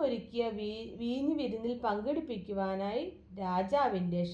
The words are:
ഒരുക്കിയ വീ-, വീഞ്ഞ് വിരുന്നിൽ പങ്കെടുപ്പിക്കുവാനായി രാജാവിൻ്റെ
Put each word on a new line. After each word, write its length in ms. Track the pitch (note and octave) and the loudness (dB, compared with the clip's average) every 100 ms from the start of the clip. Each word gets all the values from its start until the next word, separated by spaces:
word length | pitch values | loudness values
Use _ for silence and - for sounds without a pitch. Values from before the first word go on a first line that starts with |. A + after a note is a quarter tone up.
ഒരുക്കിയ 400 | C#4+ A#3 - A#3 A#3 G#3 | 2 2 -2 -2 0 0
വീ-, 320 | G#3 A3 A3+ - | -4 -4 -8 -4
വീഞ്ഞ് 340 | A#3 B3+ C#4+ D4+ | -2 2 2 2
വിരുന്നിൽ 360 | B3 A3 A3+ A#3+ A#3 | 0 0 -2 0 0
പങ്കെടുപ്പിക്കുവാനായി 1160 | G3+ A3+ D#4+ D#4 A3 F3 G3 F#3+ F#3+ G3 A3+ F4+ - - F#3 | 0 0 -2 -2 -6 -4 -2 0 0 0 -2 -4 -8 -16 -6
രാജാവിൻ്റെ 840 | F#3 F3+ G3 C#4+ C4 F#3+ F3 F3 F3 | 0 2 4 4 4 2 2 2 0